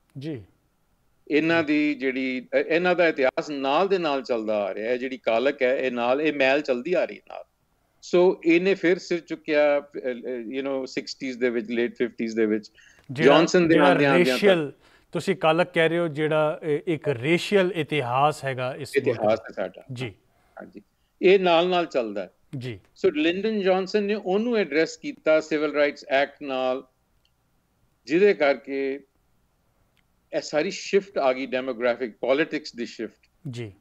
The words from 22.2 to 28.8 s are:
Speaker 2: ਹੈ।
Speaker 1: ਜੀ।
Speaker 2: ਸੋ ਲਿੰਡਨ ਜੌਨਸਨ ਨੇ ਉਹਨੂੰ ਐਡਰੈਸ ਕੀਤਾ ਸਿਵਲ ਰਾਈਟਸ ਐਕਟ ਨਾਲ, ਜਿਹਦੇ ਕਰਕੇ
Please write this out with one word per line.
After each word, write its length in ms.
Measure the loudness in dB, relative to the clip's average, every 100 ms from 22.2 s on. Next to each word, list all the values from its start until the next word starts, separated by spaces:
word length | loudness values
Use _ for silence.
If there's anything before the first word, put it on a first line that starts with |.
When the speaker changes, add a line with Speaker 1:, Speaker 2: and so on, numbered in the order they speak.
Speaker 2:
ਹੈ। 80 | -10 _ -16 -12
Speaker 1:
ਜੀ। 220 | -10 -12 _
Speaker 2:
ਸੋ 160 | -2 -2
ਲਿੰਡਨ 500 | 2 0 0 -2 -2
ਜੌਨਸਨ 420 | 0 0 0 -2
ਨੇ 120 | -2
ਉਹਨੂੰ 420 | -4 -2 -2 0 0
ਐਡਰੈਸ 400 | 0 0 0 -4
ਕੀਤਾ 440 | -12 -4 2 2
ਸਿਵਲ 320 | 2 -2 -2
ਰਾਈਟਸ 320 | 0 0 -2 -2
ਐਕਟ 340 | 0 0 -4
ਨਾਲ, 420 | -8 -4 -2 -4 -8 _ _ _ _ _ _ _ _ _ _ _ -2
ਜਿਹਦੇ 280 | 4 4
ਕਰਕੇ 640 | 4 2 0 -4 -6